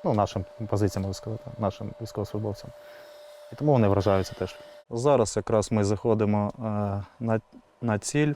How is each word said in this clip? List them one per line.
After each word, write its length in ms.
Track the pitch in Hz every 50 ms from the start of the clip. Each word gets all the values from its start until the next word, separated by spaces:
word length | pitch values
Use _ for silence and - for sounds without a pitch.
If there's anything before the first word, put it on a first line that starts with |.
| -
ну, 100 | 185 123
нашим 320 | 107 101 92 - 104 92 - - - 113
позиціям, 340 | 104 - 101 104 95 - 98 95
можна 100 | 98 95
сказати, 300 | - - 110 110 110 - - -
нашим 340 | - 107 98 - - 107 107 - -
військовослужбовцям. 680 | 113 110 - - 101 - - 107 107 104 101 - - - - - - - - - - - - - - - - - - - -
І 20 |
тому 160 | - 143 151
вони 160 | 147 127 110
вражаються 460 | 101 98 101 92 104 98 95 92 - -
теж. 220 | - 92 92 - - - - - - - _
Зараз 480 | 117 117 120 147 143 123 113 101 -
якраз 340 | 107 95 - 113 107 101 -
ми 120 | 117 110 101
заходимо, 680 | 98 107 101 - 120 110 107 107 101 104 104 104 104 - -
е, 20 | 113 110 104 104 104 101 98 101 101 - _ _
на, 220 | 117 113 110 110 - _ _ - _ _ _ _
на 180 | - 117 107 101
ціль. 340 | - - - 147 151 151 143